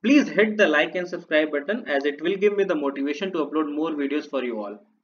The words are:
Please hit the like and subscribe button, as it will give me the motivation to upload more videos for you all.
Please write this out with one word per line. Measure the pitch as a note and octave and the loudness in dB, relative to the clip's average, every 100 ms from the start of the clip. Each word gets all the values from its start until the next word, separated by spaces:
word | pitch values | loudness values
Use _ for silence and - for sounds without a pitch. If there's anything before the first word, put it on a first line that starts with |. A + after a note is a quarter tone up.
Please | A3 C#4 A3+ | 6 4 4
hit | - G#3+ G#3+ | 2 2 4
the | F#3 | 4
like | D3+ E3 | 4 2
and | F3+ F3 | -2 -6
subscribe | F3 - D#3 D3+ | -8 0 2 2
button, | D3 C#3+ A3+ - | -2 -2 -6 -2
as | C#3+ C#3+ | 0 0
it | C#3+ | -2
will | D#3+ | -4
give | G3 G#3 G3+ | 0 0 2
me | |
the | F#3+ | 0
motivation | D#3+ C#3 C#3 C#3 D3 F#3+ | 0 -2 -2 -4 -4 -4
to | F3 | -4
upload | C#3+ D3+ D3+ | -2 -2 -2
more | D3 D#3+ | -4 -4
videos | D3+ C#3 D3 C#3+ | -2 -2 -4 -4
for | C3+ | -6
you | B2 A2 | -4 -6
all. | G#2 G#2 _ _ | -8 -12 _ _